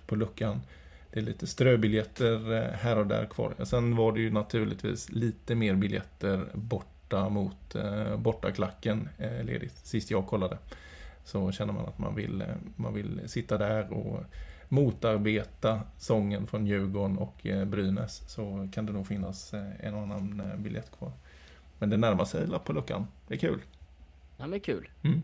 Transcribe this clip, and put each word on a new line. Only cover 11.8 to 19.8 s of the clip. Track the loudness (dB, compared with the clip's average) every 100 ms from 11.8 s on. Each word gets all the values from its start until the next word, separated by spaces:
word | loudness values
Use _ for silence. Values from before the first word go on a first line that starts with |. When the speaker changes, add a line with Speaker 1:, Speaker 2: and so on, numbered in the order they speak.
| -4
Speaker 1:
att | -4
man | -4 -2
vill, | -2 -2
eh, | -4 -6 -8 -6
man | -4
vill | -4 -4 -6 -6
sitta | -4 0 0
där | 2 0 0
och | -4 -4 -6 -8 -12 -12 -14 0
motarbeta | 4 4 2 2 2 4 2 0 -2 0 0 -2 -6
sången | 0 2 2 0 -2
från | -2 2
Djurgården | 2 0 0 0 0
och, | -2 -4 -2
eh, | 0 0
Brynäs, | 2 2 2 -2 -6 -12
så | -8 -6 -4 -6
kan | -4 -4
det |
nog | -2 -2
finnas, | -2 -4 -6 -8
eh, | -8 -8
en | -8